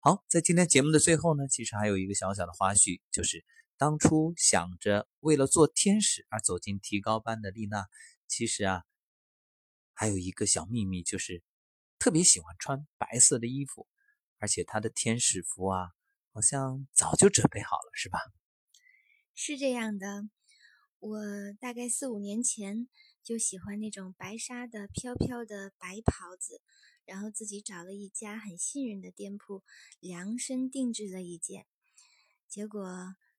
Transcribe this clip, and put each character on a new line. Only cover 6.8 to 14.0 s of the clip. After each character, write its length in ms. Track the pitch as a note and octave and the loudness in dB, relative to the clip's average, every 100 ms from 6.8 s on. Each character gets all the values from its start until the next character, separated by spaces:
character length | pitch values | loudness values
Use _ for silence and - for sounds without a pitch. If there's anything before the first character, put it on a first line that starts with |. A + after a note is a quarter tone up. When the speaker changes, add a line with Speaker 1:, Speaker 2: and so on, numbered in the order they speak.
| - G2+ | -2 -2
Speaker 1:
高 180 | G2+ A2 | 0 0
班 220 | A2+ A2 | 0 -6
的 100 | G#2 | -6
丽 160 | G2+ G#2 | -8 -6
娜， 200 | G#2 F#2+ - - _ _ | -4 -6 -14 -20 _ _
其 180 | - A2+ | -4 -2
实 180 | - | 0
啊， 200 | G2 F#2 - _ _ _ _ _ _ _ _ _ _ | 0 0 -4 _ _ _ _ _ _ _ _ _ _
还 120 | - G#2+ | -4 -2
有 120 | G2 | 0
一 120 | F2+ | -4
个 160 | - G#2+ | -2 0
小 200 | F2+ E2 | 0 0
秘 180 | A#2+ | -4
密， 180 | F#2+ F#2 | -2 -4
就 160 | E2+ F#2+ | -4 -6
是 240 | - F2 _ _ _ _ _ _ | -6 -10 _ _ _ _ _ _
特 120 | - | 2
别 120 | D#3 | 4
喜 160 | F3 - | 6 4
欢 160 | - - | 0 -12
穿 280 | - C#3 D3 _ | -6 -6 -8 _
白 200 | - A#2+ | -6 4
色 200 | - B2+ | 6 6
的 80 | A#2 | -2
衣 180 | C3 | -4
服， 240 | C#3 - - _ | -6 -10 -18 _